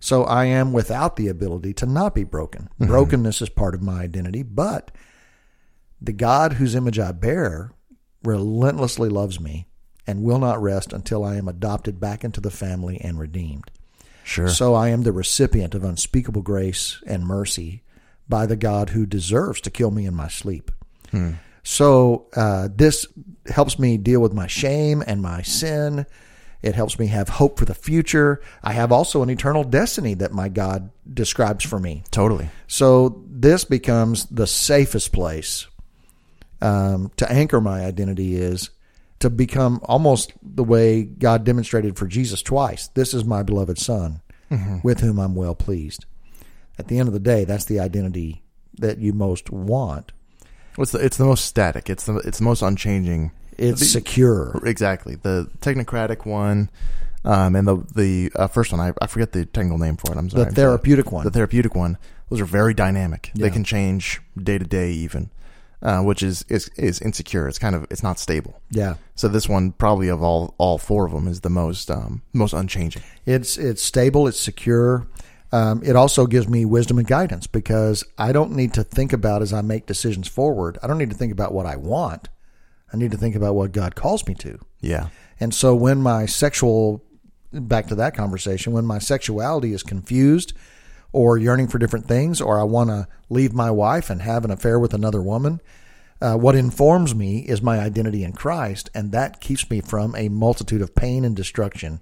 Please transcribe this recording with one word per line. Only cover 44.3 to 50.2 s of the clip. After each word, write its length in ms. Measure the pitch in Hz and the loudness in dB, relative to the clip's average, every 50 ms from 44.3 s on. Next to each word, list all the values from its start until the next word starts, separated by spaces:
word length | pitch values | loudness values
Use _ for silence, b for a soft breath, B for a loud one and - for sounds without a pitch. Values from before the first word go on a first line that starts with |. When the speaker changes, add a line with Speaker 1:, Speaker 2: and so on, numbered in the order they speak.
| b b b - | b b b -4
Speaker 2:
Mm-hmm. 260 | 147 113 95 101 98 92 87 | -4 -4 -2 -4 -4 0 0
Speaker 1:
with 180 | 123 120 - | 0 2 2
whom 180 | 117 113 104 101 | 2 2 2 2
I'm 160 | 95 95 92 | 0 0 -2
well 200 | 92 92 87 82 | -2 -2 -4 -2
pleased." 500 | - - - 98 85 76 76 - - - - - b b b b b b b b b b b b | -2 -2 -2 -2 -4 -6 -8 -12 -14 -16 -18 -20 b b b b b b b b b b b b
At 100 | - - | -14 -6
the 100 | - 120 123 | -2 0 0
end 80 | 127 123 | 2 2
of 40 | 101 | 0
the 60 | 104 | 0
day, 240 | 98 120 120 107 98 | 2 2 4 4 2
that's 220 | 87 101 104 - | 0 -2 -4 -2
the 140 | - 107 101 | -2 -2 -2
identity 640 | 92 92 87 101 95 92 87 87 85 82 80 - - _ _ - - - - | -2 -2 -2 -2 -2 -2 -4 -6 -6 -8 -10 -12 -16 _ _ -20 -20 -20 -8
that 200 | - 117 107 107 - | -4 -4 -4 -2 0
you 140 | 110 104 101 | -2 -2 0
most 380 | 104 101 98 92 - - - | 0 0 0 -2 -4 -6 -10
want. 600 | - 98 92 101 117 135 131 92 71 71 - - - - | -10 -6 -2 -2 -2 -2 -2 -4 -6 -8 -10 -14 -20 -20